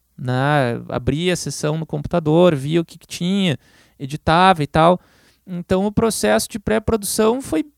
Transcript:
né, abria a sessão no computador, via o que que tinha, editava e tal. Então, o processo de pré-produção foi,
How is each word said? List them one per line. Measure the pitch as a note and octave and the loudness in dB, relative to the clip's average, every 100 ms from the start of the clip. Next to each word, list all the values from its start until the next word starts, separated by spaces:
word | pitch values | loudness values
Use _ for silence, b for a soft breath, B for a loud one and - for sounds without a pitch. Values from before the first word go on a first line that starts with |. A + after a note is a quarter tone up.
| _ - | _ -10
né, | B2+ B2+ C#3+ D3 B2 A#2+ A#2 | -4 -2 0 2 0 -4 -6
abria | - B2+ C#3+ F3+ | -6 -4 -2 -2
a | E3+ | -2
sessão | C#3+ - D3+ D#3+ | -4 -6 -4 -4
no | D#3+ | -4
computador, | D3+ - F3 D3+ D#3+ F3+ C#3+ | -8 -4 -2 2 4 4 4
via | C#3 E3 | 0 -2
o | E3 | -2
que | - | -10
que | - | -14
tinha, | - F3 G3+ F#3 B2 b b b - | -6 -2 0 0 -2 b b b -14
editava | C3+ D3+ - E3 F#3+ E3+ | -10 -4 2 4 4 4
e | C#3+ | 0
tal. | D#3+ E3 F3+ b b b b - | 2 4 2 b b b b -12
Então, | F3 - F#3 G#3 | -10 -2 -2 0
o | |
processo | G#3 A3+ - G#3 A3 - | 0 -2 0 0 0 -2
de | G#3+ | -8
pré-produção | - G#3+ - A3+ G3+ - A3 B3+ | -4 -2 -2 -4 -2 0 0 0
foi, | - D#4+ D4 | -2 -4 -6